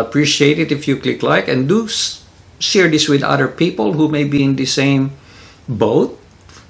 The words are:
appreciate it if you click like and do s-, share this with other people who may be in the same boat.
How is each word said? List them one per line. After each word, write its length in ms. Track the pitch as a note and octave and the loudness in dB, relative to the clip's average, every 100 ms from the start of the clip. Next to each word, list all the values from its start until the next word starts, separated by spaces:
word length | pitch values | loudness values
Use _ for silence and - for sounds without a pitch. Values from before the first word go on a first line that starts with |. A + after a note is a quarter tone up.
appreciate 560 | A2 C#3+ C#3+ - C#3+ D#3 | 0 0 0 2 2 2
it 100 | D3 | -2
if 160 | C#3+ C#3+ | -2 -2
you 120 | B2+ | -2
click 260 | B2+ A#2 | -2 -2
like 240 | B2 F3+ - | 0 0 0
and 200 | C3 C3+ | -2 0
do 180 | G#3 A3 | 0 -2
s-, 400 | - - - - - - - | -4 -6 -8 -18 -20 -20 -8
share 300 | - G3+ F3 | -2 2 4
this 180 | D3+ D3 | 2 2
with 160 | C#3+ | 2
other 240 | C#3 C#3+ B2+ | 2 0 0
people 460 | - F3 F3+ G#3+ | 0 -2 0 -2
who 160 | D#3 D3+ | 0 0
may 160 | D3+ C#3 | 0 0
be 180 | C#3+ | 0
in 140 | C#3 C3+ | 0 0
the 80 | C3 | -2
same 460 | - C3+ C#3 C3+ C#3 - - - - - | 0 2 2 0 -6 -20 -20 -20 -16 -8
boat. 500 | G#2+ A2 C3+ B3 - - - - - - | 0 2 2 0 -4 -20 -20 -20 -20 -14